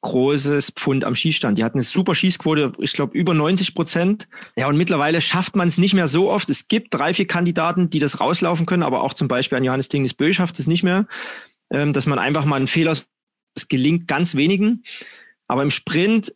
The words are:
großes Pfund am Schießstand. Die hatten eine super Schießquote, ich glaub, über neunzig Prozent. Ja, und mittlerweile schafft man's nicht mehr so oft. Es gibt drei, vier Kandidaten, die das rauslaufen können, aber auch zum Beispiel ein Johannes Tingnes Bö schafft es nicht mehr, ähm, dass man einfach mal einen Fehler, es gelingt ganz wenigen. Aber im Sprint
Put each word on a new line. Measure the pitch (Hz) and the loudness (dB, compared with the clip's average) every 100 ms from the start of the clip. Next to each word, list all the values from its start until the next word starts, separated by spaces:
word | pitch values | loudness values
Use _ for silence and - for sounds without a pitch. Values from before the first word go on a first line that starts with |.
großes | - 131 131 147 139 143 131 - | -2 0 2 0 0 -2 -2 -4
Pfund | - 135 120 | -2 0 0
am | 120 | -2
Schießstand. | - - 131 104 | -2 -2 0 0
Die | |
hatten | 113 139 | 0 0
eine | |
super | 120 - 185 | -2 0 0
Schießquote, | 175 190 180 151 151 139 - | 2 0 0 0 2 0 -2
ich | - | -6
glaub, | - 143 - | -2 -2 0
über | 180 | 0
neunzig | 160 151 185 185 | 2 2 0 -2
Prozent. | - 165 185 180 208 - - - - | -2 -2 0 0 -2 -6 -20 -12 -4
Ja, | 131 | 0
und | 147 | 2
mittlerweile | 175 165 147 165 | 2 2 2 0
schafft | - 175 180 208 | 0 0 0 0
man's | 175 160 | 0 2
nicht | 190 190 | 4 4
mehr | 165 | 2
so | 147 190 | 2 2
oft. | 202 - | 0 0
Es | 139 - | -4 0
gibt | - - | -2 -2
drei, | 139 147 | -2 -2
vier | 170 185 | 0 0
Kandidaten, | 170 175 170 165 175 175 | 0 0 0 0 0 0
die | 160 | 2
das | 147 - | 0 0
rauslaufen | 131 175 170 170 165 | 0 0 0 0 0
können, | 180 | 0
aber | 147 127 | 0 0
auch | 135 | -2
zum | - 139 | -2 -2
Beispiel | 127 127 131 | 0 0 0
ein | |
Johannes | 127 131 135 | 0 -2 -2
Tingnes | 143 131 | -2 -2
Bö | - 147 | 0 0
schafft | 185 175 - | 2 -2 -2
es | - | 0
nicht | 170 | 2
mehr, | 185 185 214 - - - - _ _ | 2 2 0 -6 -12 -14 -20 _ _
ähm, | 135 147 | -2 0
dass | 139 135 | 0 0
man | 139 | 0
einfach | 110 156 147 | 0 0 0
mal | 139 | 0
einen | 131 | 0
Fehler, | - 165 | 2 0
es | 151 - _ _ _ _ - - | 0 -6 _ _ _ _ -10 -4
gelingt | 135 131 170 170 | 0 2 2 0
ganz | 143 170 143 | -2 0 2
wenigen. | 151 196 214 240 - - - - - _ _ | 2 2 2 0 -6 -18 -18 -20 -20 _ _
Aber | 123 | -2
im | 143 | 0
Sprint | - - 156 196 226 202 | -2 -2 0 2 2 -2